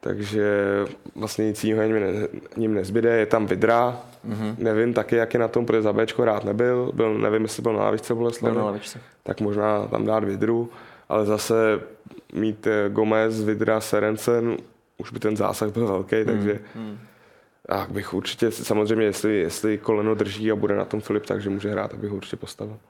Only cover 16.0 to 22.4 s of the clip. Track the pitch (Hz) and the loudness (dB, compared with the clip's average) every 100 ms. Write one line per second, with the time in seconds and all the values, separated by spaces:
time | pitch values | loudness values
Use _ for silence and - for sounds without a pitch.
16 | 95 110 107 107 101 104 - 110 110 104 | 0 0 2 0 0 -2 -6 -14 -12 -12
17 | 113 _ _ _ _ _ - 98 95 95 | -18 _ _ _ _ _ -4 -4 -2 -6
18 | 95 92 - - 113 110 117 107 107 110 | -4 -6 -6 0 -2 0 -2 0 2 2
19 | 107 95 107 107 85 - 107 104 - 107 | 2 0 0 2 0 -2 -2 -2 0 0
20 | 107 107 104 101 110 104 104 101 98 107 | 2 0 0 -2 -2 0 0 0 -2 -4
21 | 107 104 - 98 101 98 101 101 101 107 | -2 -4 -2 -4 -2 -2 -2 -2 -4 -6
22 | 104 101 95 - | -8 -8 -8 -12